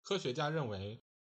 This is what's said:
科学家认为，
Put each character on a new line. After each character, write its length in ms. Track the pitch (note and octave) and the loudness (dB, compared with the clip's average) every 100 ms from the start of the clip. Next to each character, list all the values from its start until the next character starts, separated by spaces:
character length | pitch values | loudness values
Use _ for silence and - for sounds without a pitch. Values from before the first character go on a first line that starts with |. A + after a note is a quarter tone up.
科 160 | - G3 | 0 0
学 160 | D3 | 2
家 160 | B2+ D3 | 0 2
认 180 | D#3+ B2 | 2 0
为， 340 | G2 G2+ A2+ _ _ | -2 -4 -8 _ _